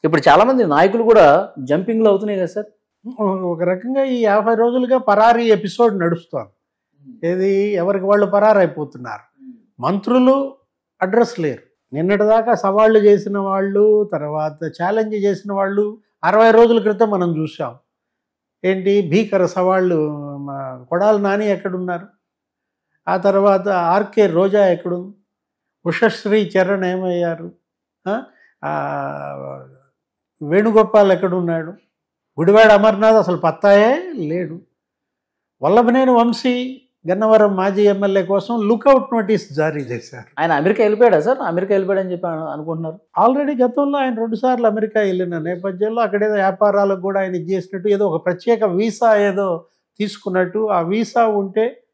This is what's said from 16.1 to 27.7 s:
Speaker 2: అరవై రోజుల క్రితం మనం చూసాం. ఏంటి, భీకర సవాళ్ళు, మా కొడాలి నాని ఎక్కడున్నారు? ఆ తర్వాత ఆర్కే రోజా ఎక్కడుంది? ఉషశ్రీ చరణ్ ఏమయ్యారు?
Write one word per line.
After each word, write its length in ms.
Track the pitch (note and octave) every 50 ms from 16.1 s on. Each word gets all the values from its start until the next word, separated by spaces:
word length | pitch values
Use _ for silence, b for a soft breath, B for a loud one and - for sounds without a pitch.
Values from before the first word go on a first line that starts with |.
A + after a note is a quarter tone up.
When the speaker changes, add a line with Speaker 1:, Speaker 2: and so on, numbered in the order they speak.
| _ _ -
Speaker 2:
అరవై 280 | E3 G3 G#3+ A3+ A3+
రోజుల 300 | A3 A3 A#3 A#3 A#3 A3+
క్రితం 280 | F#3+ G#3+ G#3 G3 A3+ G#3+
మనం 280 | G#3 F#3+ F3 F3 E3
చూసాం. 380 | D#3 D#3 D3+ - - D#3 A#2+ A#2+ C3 _ _ _ _ _ _ _ _ _ _ _ _ _ _ _ _ -
ఏంటి, 460 | F#3 F#3+ F#3+ F#3 G3 G3+ G#3 G3 D#3
భీకర 360 | D3 G#3 A3 G#3+ G#3 G3 F3+
సవాళ్ళు, 680 | - - F#3+ F3+ F#3 F#3+ F#3+ F#3 F3+ F3 D#3+ D3+ D3+ D3 D3 C#3+ C#3+ C#3+
మా 480 | C#3 C#3+ C#3+ C#3 C#3 C3+ C3 B2+ B2+ B2+ _
కొడాలి 320 | E3+ F3 G3 G#3+ A3 G#3
నాని 260 | G3+ G3 G3 G3+ G#3+
ఎక్కడున్నారు? 600 | G#3 G3 F3 - G3 F3+ F#3 F3+ F3+ F3 F3 F#3 - _ _ _ _ _ _ _ _ _ _ _ _ _ _ _ _ _ _ _
ఆ 100 | - F#3
తర్వాత 500 | F#3 F3+ G3+ F#3+ G3 G3 G3+ G3 F#3+ F3+ G3+
ఆర్కే 560 | G3 F3+ E3+ E3 F3 G3+ G#3 G3+ - A3+ G#3
రోజా 420 | F#3 D#3+ E3+ F#3+ G3 F#3+ G#3 G3+
ఎక్కడుంది? 480 | F#3 F3 E3+ F3 F3+ F3 F3+ F3+ F#3+ G#3 _ _ _ _ _ _ _ _ _ _ _ _ _ _
ఉషశ్రీ 680 | E3+ E3 - A#3+ A3 A3 - - G#3 G#3 G#3+ G3+ E3 -
చరణ్ 260 | F#3+ F#3 F3+ G3+ G3 F#3
ఏమయ్యారు? 680 | F3+ F#3 F#3 F#3 F#3 F3 F3 F3 E3+ E3 D#3+ E3+ F3 E3+ _ _ _